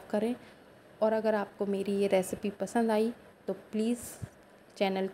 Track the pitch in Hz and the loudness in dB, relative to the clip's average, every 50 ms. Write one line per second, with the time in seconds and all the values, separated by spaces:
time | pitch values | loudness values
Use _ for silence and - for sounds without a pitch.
0 | - - - 208 214 233 247 - - - - - - - - - - - - - | 2 -2 -2 0 0 0 -2 -4 -10 -16 -20 -20 -20 -20 -20 -20 -20 -20 -4 0
1 | 214 220 220 220 208 220 220 208 202 - - - 208 196 196 190 190 208 202 196 | 0 2 2 2 2 2 2 0 0 -4 -4 -4 -2 -2 -2 -2 -2 0 0 0
2 | 202 196 196 190 185 - - - - 202 - - 190 190 - 240 233 226 220 214 | 2 4 4 2 2 0 -2 -4 -4 -4 -4 -4 -4 -2 0 2 2 4 4 4
3 | 220 233 240 - - - - - - - 190 185 - - - 214 220 233 240 240 | 2 2 0 -4 -12 -20 -20 -12 -8 -8 -6 -6 -8 -6 -2 -2 0 0 0 -2
4 | - - - - - - - - - - - - - - - - 202 190 190 190 | -4 -10 -14 -12 -14 -14 -14 -16 -20 -20 -20 -20 -20 -14 -4 0 0 0 2 0
5 | 190 190 | -2 -2